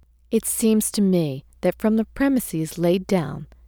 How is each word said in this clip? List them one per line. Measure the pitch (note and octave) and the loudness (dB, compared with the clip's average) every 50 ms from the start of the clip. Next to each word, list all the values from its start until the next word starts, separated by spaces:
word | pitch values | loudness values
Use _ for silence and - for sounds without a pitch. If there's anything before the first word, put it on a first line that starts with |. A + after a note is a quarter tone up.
| _ _ _ _ _ _ | _ _ _ _ _ _
It | - A3 - | -2 -2 -2
seems | - - - A3+ A3 A3 G#3+ - - | -2 -4 0 2 2 2 2 0 -2
to | - G#3+ | 0 0
me | G3+ F#3+ F#3 F3 D#3+ D3 C3 C#3+ - _ _ - | 2 4 4 2 2 0 -4 -6 -10 _ _ -4
that | - F3+ - - | -2 -2 0 0
from | - G#3+ A3 | 0 0 2
the | A3 A3 | 0 0
premises | - - - C#4 C#4 C4+ B3 - - - D#3+ D#3+ D#3 - D#3+ | -2 -2 -2 0 0 0 0 -2 -4 -4 -6 -6 -6 -4 0
laid | E3+ E3+ F3+ G3 F#3 - | 0 2 2 0 0 0
down, | G3 F3+ D3+ D3 C#3+ - D3+ - - - - | -2 -2 -2 -2 -8 -10 -12 -16 -20 -20 -20